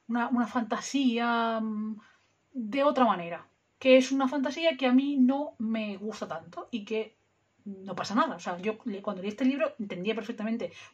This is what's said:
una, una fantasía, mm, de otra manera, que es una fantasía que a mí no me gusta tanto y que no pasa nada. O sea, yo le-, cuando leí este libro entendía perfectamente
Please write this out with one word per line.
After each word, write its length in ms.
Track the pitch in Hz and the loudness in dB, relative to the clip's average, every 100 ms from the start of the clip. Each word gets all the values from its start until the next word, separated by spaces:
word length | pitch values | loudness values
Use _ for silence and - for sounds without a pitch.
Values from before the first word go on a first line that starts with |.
| - | -6
una, 200 | 240 240 | -4 0
una 180 | 247 226 | 0 0
fantasía, 1120 | 254 220 226 - 277 262 226 233 233 233 226 | -2 -2 -4 -2 0 2 2 2 2 0 0
mm, 360 | 220 214 214 214 - _ _ _ _ | -2 -4 -6 -8 -14 _ _ _ _
de 300 | 269 214 269 | -8 -4 2
otra 240 | 285 262 240 | 4 6 4
manera, 420 | 185 170 165 - _ _ - | 2 -4 -10 -12 _ _ 0
que 180 | 262 262 | 8 8
es 160 | 254 | 8
una 160 | 269 262 | 2 0
fantasía 480 | 294 277 330 330 262 | 0 -2 0 0 2
que 100 | 262 | 4
a 60 | |
mí 240 | 254 277 285 | 4 4 4
no 380 | 247 277 302 - | 4 4 -2 -4
me 380 | 220 226 214 190 | -4 -2 -4 -6
gusta 320 | 214 208 196 | -8 -8 -8
tanto 400 | 160 165 339 359 | -8 -10 -14 -10
y 140 | 233 | -8
que 320 | 202 220 214 _ _ _ _ _ | -6 -6 -6 _ _ _ _ _
no 300 | 202 190 190 | -14 -12 -10
pasa 200 | 180 170 | -8 -2
nada. 220 | 214 311 175 | 0 0 -2
O 40 | |
sea, 180 | 202 175 | -8 -6
yo 200 | 202 214 | -4 -6
le-, 160 | 240 196 | -6 -8
cuando 220 | 208 190 | -6 -6
leí 80 | 196 | -6
este 160 | 208 262 | -2 0
libro 280 | 285 311 - | 0 -2 -4
entendía 360 | 202 175 190 | -8 -6 -4
perfectamente 580 | 220 214 240 214 226 175 - - | -4 -6 -8 -6 -4 -6 -10 -20